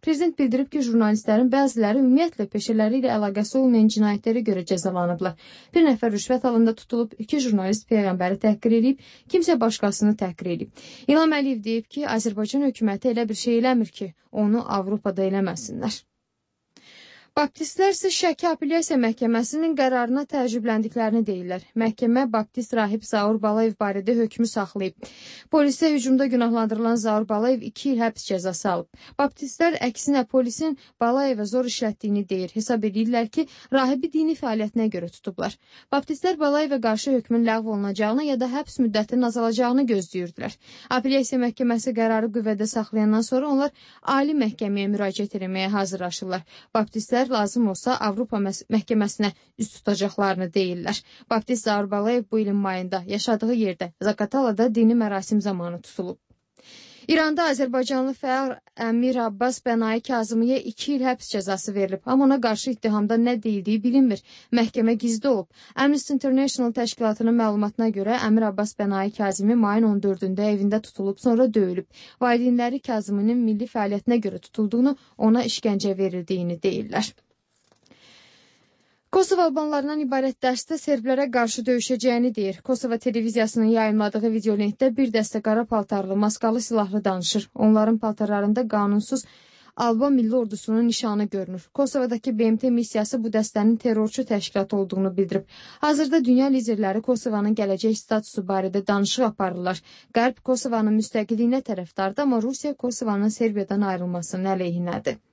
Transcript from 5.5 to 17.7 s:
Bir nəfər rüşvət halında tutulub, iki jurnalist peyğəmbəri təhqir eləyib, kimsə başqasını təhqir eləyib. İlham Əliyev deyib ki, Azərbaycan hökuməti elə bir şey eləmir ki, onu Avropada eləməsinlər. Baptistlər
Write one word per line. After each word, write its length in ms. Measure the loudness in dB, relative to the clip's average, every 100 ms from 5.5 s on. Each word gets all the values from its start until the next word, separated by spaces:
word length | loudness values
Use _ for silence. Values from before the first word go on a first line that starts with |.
| -20 -2 4
Bir 100 | 4
nəfər 260 | 4 2 -2
rüşvət 320 | -2 0 2
halında 240 | 4 4 2
tutulub, 340 | -4 -4 -4 -6 -4
iki 140 | -2 0
jurnalist 400 | 0 0 -2 0
peyğəmbəri 480 | 0 2 0 -2 0 0
təhqir 260 | 0 2 2
eləyib, 240 | 2 0 -6 -20 _
kimsə 300 | 0 2 2
başqasını 540 | 2 0 -2 2 0 2
təhqir 260 | -2 -6 -6 -6
eləyib. 320 | -8 -14 -20 -12 2
İlham 240 | 4 4 2
Əliyev 240 | 0 -2 -2
deyib 180 | -4 -4
ki, 140 | -8 -2 -2
Azərbaycan 480 | -2 -4 -2 0 0
hökuməti 420 | 0 -2 0 -2
elə 140 | 0 -2
bir 100 | -2
şey 180 | 0 2
eləmir 320 | 2 2 0
ki, 160 | -6 -12 -12 _
onu 340 | -2 0 0 0 -4
Avropada 500 | -2 -4 -4 -2 0
eləməsinlər. 720 | 0 -2 -4 -10 -6 -6 -8 _ _ _ _ _ _ _ -20 _ -20 -20 -20 _
Baptistlər 600 | -2 -2 -2 -10